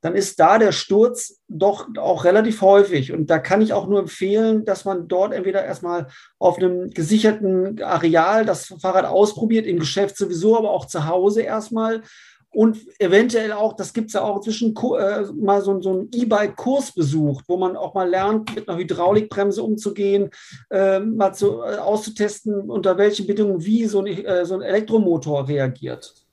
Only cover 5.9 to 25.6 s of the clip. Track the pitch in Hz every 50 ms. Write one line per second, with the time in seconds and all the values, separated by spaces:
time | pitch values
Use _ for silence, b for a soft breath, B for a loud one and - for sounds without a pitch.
5.9 | 175 175 165 B B B B B B _ - 180 - - 185 180 180 180 180 190
6.9 | - - 160 156 208 214 214 214 214 214 208 190 190 185 185 196 214 214 - -
7.9 | 180 160 165 165 160 165 160 180 208 220 220 196 185 - - - 190 160 - 190
8.9 | 180 190 190 139 156 185 208 214 - - 233 220 226 226 220 214 180 170 160 139
9.9 | - 196 202 196 - - 202 175 180 165 170 214 226 233 220 202 - 180 - -
10.9 | - 175 147 156 170 185 180 202 208 226 220 - - 220 214 - 233 220 226 220
11.9 | 226 226 220 b b b b b b b b _ _ 220 220 226 220 - - -
12.9 | _ _ 208 180 180 202 233 240 226 233 220 214 214 208 214 220 220 - 190 -
13.9 | - 233 220 214 - 202 - 214 202 196 202 226 220 - 233 226 214 - - 254
14.9 | - - 202 196 208 214 208 196 - - 214 196 196 202 196 196 196 190 180 190
15.9 | 190 185 208 220 240 233 247 220 220 202 208 202 202 - - 247 262 285 269 -
16.9 | - 185 165 139 143 160 151 143 135 135 - _ 175 185 185 180 185 - 180 170
17.9 | - 202 185 180 175 185 190 202 214 220 214 - - - 214 - 175 170 185 160
18.9 | 175 - - - 208 214 214 214 - 202 196 202 196 214 220 220 214 208 - 208
19.9 | 196 - 202 196 196 202 202 - B B B B B B B B - 190 196 190
20.9 | 190 190 202 220 220 214 196 190 196 - 202 202 - - 233 - - 139 - 190
21.9 | 214 214 214 220 214 - 208 208 208 - _ 220 208 196 196 214 240 208 175 190
22.9 | 185 180 202 208 208 202 196 180 202 208 214 202 190 170 160 196 220 233 226 214
23.9 | 202 196 190 202 185 175 - - 185 180 175 170 190 185 - - 190 214 220 214
24.9 | 220 220 208 180 170 156 135 147 147 143 135 131 147 143